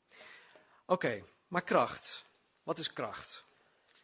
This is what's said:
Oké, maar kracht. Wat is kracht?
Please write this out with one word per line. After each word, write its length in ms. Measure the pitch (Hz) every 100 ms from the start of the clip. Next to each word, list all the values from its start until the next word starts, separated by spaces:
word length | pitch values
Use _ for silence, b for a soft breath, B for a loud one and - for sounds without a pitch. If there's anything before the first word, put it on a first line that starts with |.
| _ B B B B B B B -
Oké, 380 | 180 147 104 90 - _
maar 160 | 175
kracht. 640 | - 170 117 - - - - _ _ _
Wat 140 | - 165
is 160 | 151
kracht? 520 | - 110 95 - - - B B B B B